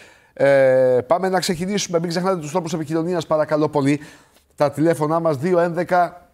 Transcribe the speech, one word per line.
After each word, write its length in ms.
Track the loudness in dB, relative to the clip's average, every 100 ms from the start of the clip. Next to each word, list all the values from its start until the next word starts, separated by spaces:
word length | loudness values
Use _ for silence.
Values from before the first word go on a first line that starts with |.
| -20 _ _
Ε, 640 | 0 2 4 4 4 4 2 2
πάμε 220 | 0 0
να 120 | -2
ξεκινήσουμε. 580 | -2 -4 -4 -4 -2 -4
Μην 100 | -2
ξεχνάτε 280 | -2 -2 -4
τους 140 | -4
τρόπους 220 | -6 -4
επικοινωνίας, 540 | -6 -4 -4 -2 -4 -2
παρακαλώ 420 | -2 0 0 0
πολύ. 320 | 0 0 -2 -4 -20 _ _ _ _
Τα 140 | -2
τηλέφωνά 500 | 2 0 0 0 0
μας, 160 | 0 0
δύο 220 | 0 2
έντεκα, 680 | 2 -2 0 0 0 -4 -20